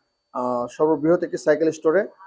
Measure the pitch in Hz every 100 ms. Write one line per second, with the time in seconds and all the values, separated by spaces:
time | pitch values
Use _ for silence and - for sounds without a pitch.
0 | _ _ _ 131 123 123 120 - 156 147
1 | 156 175 165 170 156 151 160 151 160 175
2 | - -